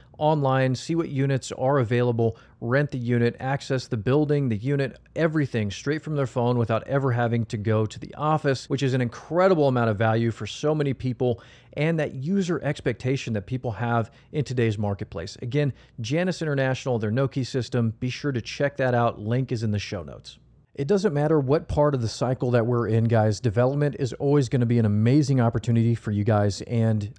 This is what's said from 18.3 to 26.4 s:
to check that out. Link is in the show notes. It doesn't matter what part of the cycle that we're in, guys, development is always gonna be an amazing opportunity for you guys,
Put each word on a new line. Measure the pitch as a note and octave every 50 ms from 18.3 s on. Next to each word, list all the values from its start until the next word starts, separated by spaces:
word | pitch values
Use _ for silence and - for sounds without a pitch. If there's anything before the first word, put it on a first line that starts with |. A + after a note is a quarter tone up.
to | C3 A#2
check | - - - - C#3+ C#3+ C#3
that | - C3 B2+ B2
out. | A#2+ A#2 A#2+ F#2+ F2+
Link | G#2 G#2+ A#2+ C3 C3 -
is | B2+ A2
in | A#2 A2
the | G#2 G2+
show | - - G#2+ F#2
notes. | D#2 C#2+ A#1 - - - - - _ _ _ _ _ _ _
It | - C#3+ C#3+
doesn't | G#3 G3 F#3 G3+ C#3+
matter | D3 D3 D#3 D#3+ D3+
what | C3+ B2 C#3+ E3+ F3 -
part | - D3+ D3 D3 C#3
of | B2+
the | A2+ G#2+
cycle | - - C#3 A#2+ C3 - C3+ B2
that | A#2+ A#2+ A2
we're | A#2+ B2 A#2 A#2 G2
in, | A2 A2+ A2+
guys, | A2+ A#2 A2+ G#2+ A2 G#2 -
development | - A#2+ F#2 A#2+ B2 C3 C#3 D3 D3 D3 C3 -
is | C#3+ A2+ -
always | - C#3 C#3+ C#3+ D3 C3+ A2+
gonna | - B2+ A#2+
be | A#2 A#2+ A#2
an | A2+
amazing | G#2+ G#2 G#2+ A2 A#2 C3+ D#3 C#3+ B2+ C3+ B2+
opportunity | A#2 A#2 - A#2 - A#2+ A#2 A#2 A2+ A#2 A#2
for | - - A2
you | G#2 G#2 G2+
guys, | A2+ G#2+ G#2